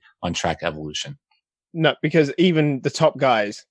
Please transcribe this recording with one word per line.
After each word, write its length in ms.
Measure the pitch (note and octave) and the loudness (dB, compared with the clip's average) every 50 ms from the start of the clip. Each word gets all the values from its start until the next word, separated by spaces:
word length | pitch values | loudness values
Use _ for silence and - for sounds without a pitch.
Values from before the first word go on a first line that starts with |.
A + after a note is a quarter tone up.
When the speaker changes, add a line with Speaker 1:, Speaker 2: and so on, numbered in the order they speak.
| _ _ _ _ - | _ _ _ _ -6
Speaker 1:
on 100 | F2+ E2+ | -6 -4
track 260 | - - E2+ D#2+ - | -2 -2 -4 -2 -2
evolution. 580 | E2+ E2+ D#2 D2+ D2+ D2+ D2+ - - D2 C#2+ - _ _ _ _ _ _ _ _ _ _ - | -4 -4 -4 -6 -8 -8 -8 -8 -10 -10 -14 -18 _ _ _ _ _ _ _ _ _ _ -2
Speaker 2:
No, 220 | E3 D#3+ D3 A#2+ - | 0 2 2 2 0
because 320 | - D3+ - E3 D3+ C#3 B2+ | -2 0 2 2 2 2 2
even 440 | - F3 F#3 E3+ D#3 D3+ D3 C#3 C3 | 2 2 4 4 2 2 0 0 -2
the 80 | - C#3 | -4 -4
top 280 | - - D#3+ D#3 - | 0 2 2 2 2
guys, 480 | C3 C#3+ C3 A#2+ A2 G#2 G#2 G#2 - - _ | 2 2 2 2 2 0 -2 -6 -10 -14 _